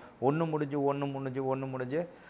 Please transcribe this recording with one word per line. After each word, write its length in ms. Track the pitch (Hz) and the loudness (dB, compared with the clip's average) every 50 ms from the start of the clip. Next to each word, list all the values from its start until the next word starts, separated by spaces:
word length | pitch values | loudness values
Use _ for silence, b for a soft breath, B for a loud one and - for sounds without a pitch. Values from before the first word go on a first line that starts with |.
| B B B - | B B B 0
ஒண்ணு 280 | 120 131 147 160 165 160 | 2 4 4 4 2 0
முடிஞ்சு, 440 | 156 151 151 139 143 147 139 139 139 | 0 0 0 0 0 2 2 2 2
ஒண்ணு 180 | 143 143 139 | 2 0 -2
முடிஞ்சு, 440 | 139 135 135 135 127 135 135 131 131 | -2 -4 -4 -4 -2 -2 0 0 0
ஒண்ணு 140 | 135 135 135 | 0 -2 -4
முடிஞ்சு, 380 | 131 127 127 123 135 160 175 170 B B B B | -4 -4 -4 -2 -2 -2 -2 -4 B B B B